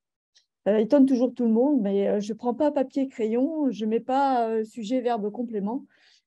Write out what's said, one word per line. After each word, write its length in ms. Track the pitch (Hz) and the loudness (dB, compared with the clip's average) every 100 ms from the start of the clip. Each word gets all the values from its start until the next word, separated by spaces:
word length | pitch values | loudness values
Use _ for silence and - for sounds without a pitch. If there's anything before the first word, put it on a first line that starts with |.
| _ _ _ _ _ _ 190 | _ _ _ _ _ _ 0
Ça 140 | 214 | 2
étonne 260 | 226 294 262 | 4 6 6
toujours 280 | 247 262 | 4 0
tout 120 | 254 233 | 0 2
le 60 | |
monde, 280 | 220 277 277 | 2 2 2
mais, 260 | 202 196 196 | 0 0 0
euh, 120 | 202 | 0
je 140 | 208 | -4
ne 40 | 220 | -6
prends 180 | 247 247 | -6 -2
pas 160 | 302 | -2
papier 320 | 294 262 285 | 0 -2 -2
et 40 | 269 | -4
crayon, 640 | - 220 233 277 320 277 | -4 -2 0 0 0 -2
je 160 | 196 220 | -2 -2
ne 60 | |
mets 80 | 226 | -2
pas, 500 | 226 262 277 254 226 | 0 0 2 0 0
euh, 140 | 220 | -2
sujet, 360 | 220 - 202 262 | -4 -8 -4 -2
verbe, 320 | 240 233 208 | -2 -2 -4
complément, 540 | 208 233 214 196 262 - _ _ _ | -6 -6 -4 -4 -6 -10 _ _ _